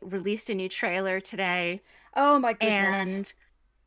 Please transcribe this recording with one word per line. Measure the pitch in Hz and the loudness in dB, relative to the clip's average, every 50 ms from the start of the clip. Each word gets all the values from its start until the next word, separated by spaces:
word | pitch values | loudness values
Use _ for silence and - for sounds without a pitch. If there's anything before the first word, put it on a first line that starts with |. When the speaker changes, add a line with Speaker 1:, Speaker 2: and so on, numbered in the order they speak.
Speaker 1:
released | - 190 190 190 175 202 208 220 - - | -8 -8 -8 -4 -2 -2 -2 -2 -4 -4
a | 214 | -4
new | 190 185 185 | -4 -4 -4
trailer | - - - 175 175 185 190 190 185 190 | -4 -4 -2 -2 -2 -2 0 -2 -2 -4
today. | 190 - 240 196 196 180 180 180 175 175 180 196 - _ - - - - - | -4 -6 -6 -4 -2 0 0 0 0 -2 -4 -6 -10 _ -20 -20 -20 -6 0
Speaker 2:
Oh | 254 277 285 294 277 | 2 6 6 6 6
my | 254 233 | 4 2
goodness. | 226 - 220 214 208 196 196 190 196 | 0 0 2 2 2 4 2 2 2
Speaker 1:
And | 196 190 180 190 196 196 - - _ _ _ _ _ _ _ _ _ _ | 0 0 -2 -2 -4 -6 -8 -12 _ _ _ _ _ _ _ _ _ _